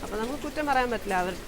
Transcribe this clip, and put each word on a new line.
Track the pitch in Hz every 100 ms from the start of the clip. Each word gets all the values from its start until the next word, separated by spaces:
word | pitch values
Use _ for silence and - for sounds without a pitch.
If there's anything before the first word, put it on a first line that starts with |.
അപ്പോൾ | 196 208
നമുക്ക് | 233 285
കുറ്റം | 294 294 294
പറയാൻ | 262 247
പറ്റില്ല. | 220 202
അവർ, | 190 180 180